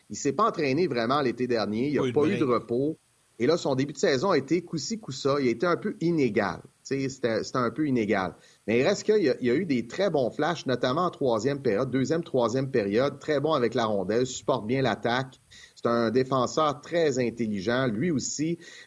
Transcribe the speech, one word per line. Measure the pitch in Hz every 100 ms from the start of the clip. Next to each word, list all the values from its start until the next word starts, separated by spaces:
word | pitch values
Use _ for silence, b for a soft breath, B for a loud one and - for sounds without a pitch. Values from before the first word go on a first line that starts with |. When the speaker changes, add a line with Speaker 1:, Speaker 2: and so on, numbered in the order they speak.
| _
Speaker 1:
il | 104
s'est | 143
pas | 135 214
entraîné | - 139 139 180
vraiment | 120 117 147
l'été | 131 113 123
dernier, | 117 104 107 139
il | 127
a |
Speaker 2:
Pas | 131
eu |
de | 143
Speaker 1:
pas | 156
eu |
Speaker 2:
break. | 202
Speaker 1:
de | 139
repos. | 113 - 120 143 165 _ _ _ -
Et | 123
là, | 170
son | 160 131
début | 147
de | 151
saison | 190 131 190
a | 156
été | 139 170
coup-ci, | 170 165 - 220
coup-ça, | - 131 139 143
il | 127
a |
été | - 180
un | 165
peu | 202 -
inégal. | 165 165 127 104 98 82 - _ -
Tu | 135
sais, | 135
c'était, | 135 117 110
c'était | 80 135
un | 120
peu | 120 151
inégal. | 123 104 101 90 - b b -
Mais | 117
il |
reste | 151 202
qu'il | - 214
y | 147
a, | 113
il | 120
y |
a | 139
eu | 185
des | 127 113
très | - 196
bons | 151 117
flashs, | - 151 165 135
notamment | 123 127 143 180
en |
troisième | - 139 113 127 139
période, | 131 101 131
deuxième, | 135 127 160
troisième | 165 131 117 127 135
période, | 131 101 104 143 139
très | - 143
bon | 147
avec | 151 117 127
la | 110
rondelle, | 101 92 113 127
supporte | - - 127 104
bien | 135
l'attaque. | 131 98 120 123 135 - _ B B -
C'est | 120
un | 117 113
défenseur | 123 131 135 117 - 156 143
très | - 170 156 127
intelligent, | 117 113 113 101 92 123 131
lui | 104 180
aussi. | 135 - - 160 170 B B